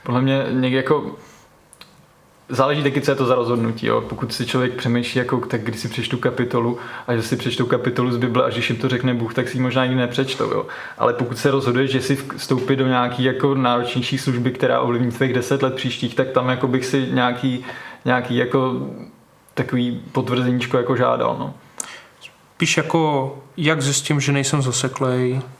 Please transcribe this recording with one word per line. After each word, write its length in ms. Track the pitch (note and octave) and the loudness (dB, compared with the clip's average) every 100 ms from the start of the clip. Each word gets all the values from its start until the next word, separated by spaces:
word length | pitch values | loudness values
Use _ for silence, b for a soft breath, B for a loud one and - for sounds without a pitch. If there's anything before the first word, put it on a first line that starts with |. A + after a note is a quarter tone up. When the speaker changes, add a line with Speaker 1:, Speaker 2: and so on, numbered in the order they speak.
Speaker 1:
Podle 180 | - B2 | 0 0
mě 240 | C3+ C3+ C3 | 2 2 0
někdy 280 | C3 B2+ C3 | 0 2 0
jako 380 | B2+ D3+ G#2 - B B B _ _ - - - - _ _ _ - | 2 0 0 -12 B B B _ _ -20 -20 -20 -20 _ _ _ -6
záleží 340 | B2 C3+ D3 | 2 4 4
taky, 180 | C#3+ C#3 | 2 2
co 100 | C3+ | 2
je 40 | C3+ | 2
to 100 | B2 | 2
za 100 | B2+ | 2
rozhodnutí, 500 | A#2 A#2+ A2+ A2+ A2+ | 2 0 0 -2 0
jo. 140 | A2+ | 0
Pokud 320 | A2+ G#2+ A#2 | -2 -6 -6
si 120 | - B2+ | -4 -2
člověk 280 | C3 B2+ | 0 0
přemýšlí, 460 | B2 B2 A#2+ A#2 C3 | -2 0 0 0 -2
jako, 180 | B2 B2+ | 0 -2
„Tak 240 | - A#2+ | -2 -4
když 180 | G#2+ A2 | -4 -6
si 60 | A2 | -6
přečtu 300 | - A2+ B2+ | -6 -4 0
kapitolu,“ 600 | C3 A#2 A#2+ B2 A#2 A#2+ B B B | 0 0 0 0 0 -2 B B B
a 80 | A#2+ | -2
že 60 | |
si 140 | A2 B2+ | 0 -2
přečtou 280 | C3 - B2+ | -2 -2 0
kapitolu 460 | - B2+ B2 B2 | 2 2 0 0
z 60 | A#2+ | 0
Bible, 280 | A#2+ A#2 B2 | 0 2 0
a 40 | |
když 200 | A2+ - | 0 -2
jim 100 | A#2 | 0
to 100 | C3+ | 0
řekne 240 | B2 C3 | 0 0
Bůh, 200 | A#2+ A2+ | 0 -2
tak 140 | - A#2+ | -2 -2
si 80 | B2+ | -2
ji 40 | |
možná 240 | B2+ B2+ B2+ | 0 2 2
nikdy 160 | B2+ | 2
nepřečtou, 500 | A#2+ B2+ C3+ - A2 | 0 0 -2 -2 -2
jo. 140 | G#2+ - B B B | -2 -4 B B B
Ale 160 | A2+ | 0
pokud 240 | A#2+ B2 B2 | 2 -2 0
se 140 | C#3+ | 2
rozhoduješ, 400 | C3+ B2 B2 C3+ | 2 2 2 2
že 100 | B2 | 0
si 140 | - C3+ | 0 -2
v-, 220 | - - | -2 -12
vstoupit 380 | - C3 B2 C3+ | -2 0 2 2
do 120 | C3 | 4
nějaký 360 | B2+ B2 B2 | 2 0 0
jako 320 | B2+ B2+ C#3+ C3+ | 0 2 2 4
náročnější 640 | B2+ A#2+ A#2 B2+ A#2+ C3+ | 2 2 0 -2 -2 -2
služby, 340 | C#3 A#2+ B2 | 0 0 0
která 280 | B2 B2+ B2 | 2 2 2
ovlivní 300 | B2+ A#2+ B2 | 2 2 0
tvých 220 | A#2+ C3 | 0 0
deset 300 | B2 A#2+ C#3 | 0 0 2
let 120 | C3+ C3 | 2 0
příštích, 400 | C3 - B2 - | -4 -4 -2 0
tak 160 | C3 | 2
tam 180 | - B2+ | 2 2
jako 180 | B2+ C3+ | 0 2
bych 180 | C3 B2+ | 0 0
si 220 | C#3 B2+ | 0 2
nějaký, 540 | B2+ B2 B2 C3+ B2+ B B B B B2 | 2 2 0 -2 -2 B B B B 0
nějaký 300 | B2+ A#2+ A#2 | 0 2 0
jako 520 | - C#3 C3 B2+ C3+ - - - _ _ _ | 2 2 2 -2 -6 -10 -16 -20 _ _ _
takový 480 | - - B2+ B2 A#2+ - | -6 -2 0 0 -4 -4
potvrzeníčko 680 | - B2 B2 B2 B2 B2 C3 | -4 -2 0 0 0 0 0
jako 180 | A#2+ B2+ | 0 2
žádal, 400 | B2 B2 A#2 - | 2 2 0 -2
no. 140 | C#3 C#3 B B B B B B B - _ _ | -8 -12 B B B B B B B -20 _ _
Speaker 2:
Spíš 220 | D#3+ - | 0 2
jako, 600 | D3+ E3+ D#3 C#3+ C3+ - - - | 2 2 2 0 -2 -8 -16 -2
jak 240 | D3+ D#3 | 0 2
zjistím, 380 | C3+ C3+ - D3+ | 2 0 0 0
že 120 | C3 | 2
nejsem 300 | C#3+ C3+ D3 | 0 2 0
zaseklej 800 | B2+ A#2 C3 B2+ C3 B2+ B2+ C3 C3 - | 0 0 -2 -2 0 2 0 -2 -6 -16